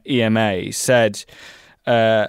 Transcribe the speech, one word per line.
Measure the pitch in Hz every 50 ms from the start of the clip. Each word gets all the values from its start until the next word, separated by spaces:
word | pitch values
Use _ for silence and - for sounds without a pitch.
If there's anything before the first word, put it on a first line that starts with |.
| -
E | - 139 120
M | 113 110 110
A, | 113 110 107 98 90 - -
said, | 104 - - - 127 123 113 107 101 - - _ - - - - - - - _ _ _ -
uh, | - 120 117 113 113 113 107 104